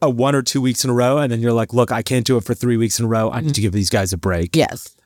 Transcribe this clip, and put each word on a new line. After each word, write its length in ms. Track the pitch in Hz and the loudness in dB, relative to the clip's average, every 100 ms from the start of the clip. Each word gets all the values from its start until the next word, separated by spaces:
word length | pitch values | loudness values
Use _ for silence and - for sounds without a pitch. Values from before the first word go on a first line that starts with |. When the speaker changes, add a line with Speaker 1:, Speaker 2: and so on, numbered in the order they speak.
Speaker 1:
a 80 | 151 | 0
one 240 | 120 135 | 2 2
or 80 | 139 | 2
two 180 | 123 139 | 0 0
weeks 220 | 127 120 | 0 0
in 80 | 131 | 0
a 20 | |
row. 260 | 120 123 147 | 2 2 2
And 120 | 139 | 0
then 100 | 113 | 0
you're 120 | 120 | 0
like, 200 | 117 110 | 0 0
"Look, 200 | 120 117 | 0 2
I 100 | 113 | 0
can't 240 | - 127 117 | -2 0 2
do 100 | 123 | 0
it 60 | |
for 100 | - | 0
three 240 | 120 123 113 | -2 0 2
weeks 220 | 113 - | 0 0
in 60 | |
a 40 | 113 | 0
row. 220 | 113 113 | 0 0
I 60 | 117 | -2
need 40 | 151 | -2
Speaker 2:
Mm-hmm. 40 | |
Speaker 1:
to 80 | 139 | 0
give 120 | 104 | 0
these 180 | 101 95 | 0 0
guys 220 | 107 95 | 0 -2
a 40 | 87 | -2
break." 400 | 95 87 85 160 | -2 -2 0 0
Speaker 2:
Yes. 320 | - 67 - _ | 0 -4 -16 _